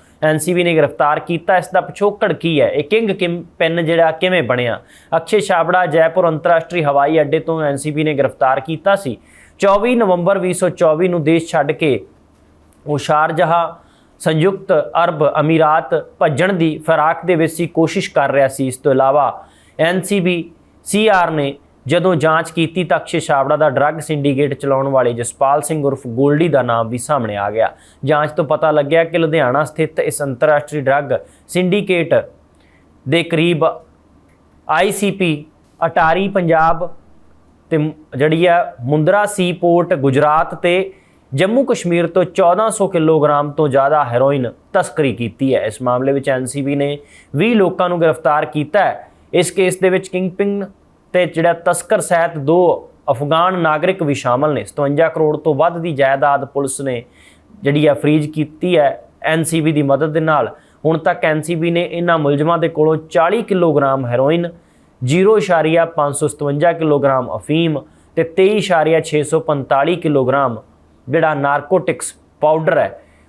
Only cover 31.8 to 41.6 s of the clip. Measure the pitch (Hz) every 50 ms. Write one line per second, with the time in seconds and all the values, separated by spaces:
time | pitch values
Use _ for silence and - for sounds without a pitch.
31.8 | 202 196 185 170 160 - 143 113 - - - _ _ _ _ _ _ _ _ _
32.8 | _ _ _ _ _ 131 147 170 160 170 170 156 165 175 175 147 160 156 - -
33.8 | - _ _ _ _ _ _ _ _ _ _ _ _ _ _ _ _ - 151 165
34.8 | 190 208 185 - 208 196 196 196 185 170 151 147 156 - _ _ _ _ _ _
35.8 | - 165 - 180 165 160 165 185 196 196 196 196 175 160 165 160 160 165 170 165
36.8 | 180 - - - - _ - - - - - _ _ _ _ _ _ _ 160 156
37.8 | 151 156 151 - - _ - 127 143 156 160 165 175 175 170 175 170 - - -
38.8 | 120 127 147 156 151 170 190 208 208 202 - 190 180 175 170 175 175 175 170 175
39.8 | 170 175 185 139 131 139 127 - 147 151 151 160 170 - 170 - - 175 175 190
40.8 | 190 190 - - _ _ _ _ _ _ 131 135 180 202 226 269